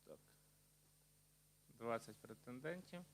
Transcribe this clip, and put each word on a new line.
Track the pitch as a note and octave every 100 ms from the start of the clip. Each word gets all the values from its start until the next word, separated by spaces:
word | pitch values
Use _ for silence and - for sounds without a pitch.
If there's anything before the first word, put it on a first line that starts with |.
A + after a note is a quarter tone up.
Так. | - D2+ - - - - - - - - - - - - - - -
Двадцять | - A2+ A#2 - G#2
претендентів. | A2 A2 - B2 D3+ F3+ F3+ F3 F3+